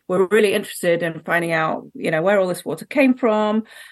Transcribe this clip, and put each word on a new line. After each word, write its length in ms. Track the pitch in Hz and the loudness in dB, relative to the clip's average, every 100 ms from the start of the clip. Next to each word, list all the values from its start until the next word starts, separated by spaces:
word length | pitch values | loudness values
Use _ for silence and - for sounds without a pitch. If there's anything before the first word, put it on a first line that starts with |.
| - | -4
We're 200 | 185 180 | 0 2
really 260 | 214 208 | 4 4
interested 480 | 196 196 - 180 170 | 2 -4 -4 0 0
in 200 | 170 160 | -2 -6
finding 300 | 160 170 170 | -2 -2 0
out, 360 | 165 160 - - - | 0 -2 -4 -8 -8
you 160 | - | -4
know, 100 | 160 | 0
where 180 | 180 208 | 2 2
all 80 | 185 | 2
this 160 | 175 | -2
water 220 | - 151 - | -6 -8 -6
came 300 | 285 269 254 | 2 2 4
from, 480 | 240 214 214 214 214 - - | 2 0 0 0 -4 -12 -20